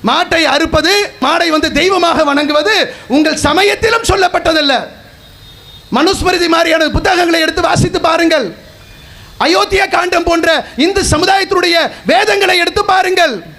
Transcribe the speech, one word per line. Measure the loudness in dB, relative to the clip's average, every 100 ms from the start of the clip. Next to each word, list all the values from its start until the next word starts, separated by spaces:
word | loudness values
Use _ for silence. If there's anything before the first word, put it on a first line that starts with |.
| -2
மாட்டை | -2 0 0 0
அறுப்பது, | 0 0 0 2 0 -2 -4
மாடை | -2 0 0
வந்து | 0 0 0
தெய்வமாக | 0 2 2 2 0
வணங்குவது | 0 0 0 0 0 -2 -6 -2
உங்கள் | 0 0 0 0
சமயத்திலும் | 2 0 0 0 0 0
சொல்லப்பட்டதல்ல. | 0 0 0 0 0 0 -2 -4 -16 -20 -20 -20 -20 -20 -20 -20 -20 -6 0
மனுஸ்மிருதி | 0 0 -2 0 0
மாதிரியான | 0 2 0 0 0
புத்தகங்களை | 0 0 2 0
எடுத்து | 0 -2 0
வாசித்து | 0 0 0 0
பாருங்கள். | 0 2 0 -2 -10 -20 -20 -20 -20 -20 -20 -20 -4 0
அயோத்தியா | 0 0 0 0 -2
காண்டம் | 0 0 0
போன்ற | 0 2 0 -4 -2
இந்து | 0 0 0
சமுதாயத்தினுடைய | 0 2 0 0 0 2 0 -2 -4 0
வேதங்களை | 2 2 0 2 0
எடுத்து | 0 -2 0
பாருங்கள். | 0 2 2 0 -2 -12